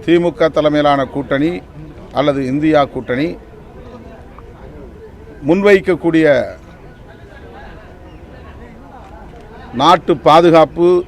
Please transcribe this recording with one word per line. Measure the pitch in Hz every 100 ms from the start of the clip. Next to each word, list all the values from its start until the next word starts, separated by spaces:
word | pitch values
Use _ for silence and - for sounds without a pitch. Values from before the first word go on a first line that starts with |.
திமுக | - 170 175 156 160 151
தலைமையிலான | 151 151 147 143 127
கூட்டணி | 139 135 139 151 180 - - - - - -
அல்லது | 147 139 131
இந்தியா | 139 156 151 135
கூட்டணி | 131 120 127 165 - - - - - - - - - - - - - - - - - 440 - - - 139
முன்வைக்கக்கூடிய | 180 202 196 185 170 170 160 156 131 101 92 - - - - - - - - - - - - - - - - - - - - 247 - - 240 - - - - - - - 120
நாட்டு | 147 180 - 156 160
பாதுகாப்பு | 156 170 160 151 160 175 180